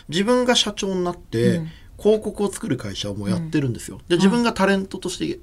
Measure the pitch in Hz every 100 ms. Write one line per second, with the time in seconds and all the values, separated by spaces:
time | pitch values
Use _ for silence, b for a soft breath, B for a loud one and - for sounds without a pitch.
0 | B 156 196 247 247 240 220 208 196 190
1 | 180 175 - 113 120 175 160 B B -
2 | 202 214 214 - 202 - 220 131 104 95
3 | 101 101 101 90 160 156 135 101 - -
4 | - 170 196 240 233 226 190 196 196 185
5 | 180 - 160 -